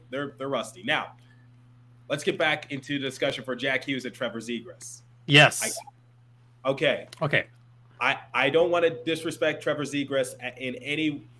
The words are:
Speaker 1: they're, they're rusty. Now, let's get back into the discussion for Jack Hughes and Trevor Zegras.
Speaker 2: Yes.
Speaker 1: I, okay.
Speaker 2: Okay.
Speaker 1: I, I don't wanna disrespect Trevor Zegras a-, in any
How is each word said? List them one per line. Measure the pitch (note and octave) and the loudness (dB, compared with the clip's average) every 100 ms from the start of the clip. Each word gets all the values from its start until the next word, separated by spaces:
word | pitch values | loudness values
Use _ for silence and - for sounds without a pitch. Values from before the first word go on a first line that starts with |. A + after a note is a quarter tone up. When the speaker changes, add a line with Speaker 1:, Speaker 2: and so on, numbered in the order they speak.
| - | -8
Speaker 1:
they're, | C3 C#3+ - | -6 -6 -6
they're | C#3 | -4
rusty. | B2+ A2 - | -4 -4 -6
Now, | A#2 D3 F#2 - - - - - - - - - - | -2 -2 -2 -12 -20 -20 -20 -20 -20 -20 -20 -16 -6
let's | D3 | -4
get | F#3 E3 | -2 0
back | D#3 D3+ - | 2 0 -4
into | C3+ C3+ C#3+ | -10 -6 -4
the | |
discussion | C3+ - C#3+ C3 | -4 -2 -2 -2
for | A#2+ A#2+ | -6 -4
Jack | C3+ C3 | -2 -2
Hughes | - C3 | -2 -6
and | A#2+ | -6
Trevor | - A#2+ A2+ | -6 -6 -6
Zegras. | A2+ A#2 - - - - - - - | -6 -8 -8 -16 -18 -18 -20 -10 6
Speaker 2:
Yes. | C#3+ C3 - A2 - - - _ _ _ _ - _ | 8 8 6 -4 -6 -12 -20 _ _ _ _ -20 _
Speaker 1:
I, | C3+ | -2
okay. | C#3 D3 G#2+ - - | 2 2 2 -4 -4
Speaker 2:
Okay. | D3+ A#2 - - - - - - | 0 0 0 -10 -20 -20 -18 -2
Speaker 1:
I, | B2+ - - | 0 0 -2
I | A#2+ C#3 | 2 4
don't | D#3+ F3 | 4 4
wanna | E3+ E3 - | 4 2 0
disrespect | D#3+ D#3+ E3+ D#3 D#3 D3+ | -4 -2 -4 0 0 0
Trevor | D#3 C#3+ | -2 -2
Zegras | C#3 C#3+ C3+ C3+ B2 - | -2 -2 0 0 -2 -6
a-, | B2 A#2+ | -10 -8
in | C3 B2 | -8 -6
any | C#3+ D3+ D#3 C#3+ - | -4 -2 0 -2 -8